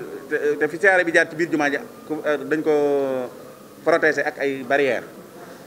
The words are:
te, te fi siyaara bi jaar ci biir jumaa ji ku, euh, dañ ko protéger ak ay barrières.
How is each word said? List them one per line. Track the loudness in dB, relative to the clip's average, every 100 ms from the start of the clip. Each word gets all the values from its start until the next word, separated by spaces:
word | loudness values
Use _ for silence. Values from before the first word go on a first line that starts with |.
| -10 -12 -6
te, | -2 0 0
te | 0
fi | 2
siyaara | 4 4
bi | 4
jaar | 4 2
ci | 0
biir | -2
jumaa | 0 0
ji | -2 -6 -14 -8
ku, | -6
euh, | -2 -2 0
dañ | -2
ko | 2 2 2 2 0 -2 -6 -12 -20 -20 -20 -6
protéger | 0 2 2 2 -2
ak | -2
ay | -4 -4
barrières. | 0 2 2 0 -4 -16 -20 -20 -20 -20